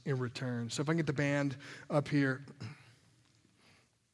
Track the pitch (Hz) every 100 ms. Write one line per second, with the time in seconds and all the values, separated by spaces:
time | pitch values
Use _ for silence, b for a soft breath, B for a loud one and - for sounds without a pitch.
0 | - 131 123 120 131 120 117 - 147 165
1 | 156 139 143 143 143 131 B B B 151
2 | 143 147 135 127 - - - B B B
3 | B _ _ _ _ _ b b b _
4 | _